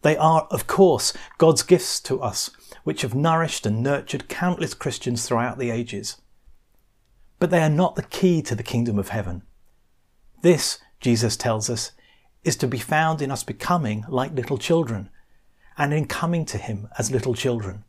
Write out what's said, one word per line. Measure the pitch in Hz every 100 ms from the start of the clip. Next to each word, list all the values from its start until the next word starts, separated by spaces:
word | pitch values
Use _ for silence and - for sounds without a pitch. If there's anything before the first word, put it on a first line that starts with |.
They | 151 151
are, | 156 160 -
of | - -
course, | - 190 127 - - - -
God's | 165 160
gifts | - 180 - -
to | - 131
us, | 123 - - - - -
which | - -
have | 131 120
nourished | 156 160 165 - -
and | 107
nurtured | 131 143 135 139 -
countless | - 175 175 160
Christians | - 143 120 - 120 -
throughout | 117 123 -
the | 120
ages. | 113 117 101 101 - _ _ - - _ _ _ _ _ _ - _
But | 175
they | 175
are | 156
not | 151 180 -
the |
key | - - 185 165
to | - 110
the |
kingdom | 110 117 120 104
of | 95
heaven. | 113 95 90 - _ _ _ _ _ _ _ _ -
This, | 170 165 - - _ _
Jesus | 127 117 117 -
tells | 120 110 107
us, | 117 - - _ _ _ _
is | - 170
to | 135
be | 123
found | - 156 160 160
in | 139
us | 139
becoming | - 113 - 180 127 107 107
like | 127 135
little | 151 117 139
children, | - 165 139 107 98 - _ _ _ _ - -
and | 143
in | 151 139
coming | - 170 170 151
to | 104
him | - 104 107 -
as | 110
little | 127 131
children. | 113 131 120 98 98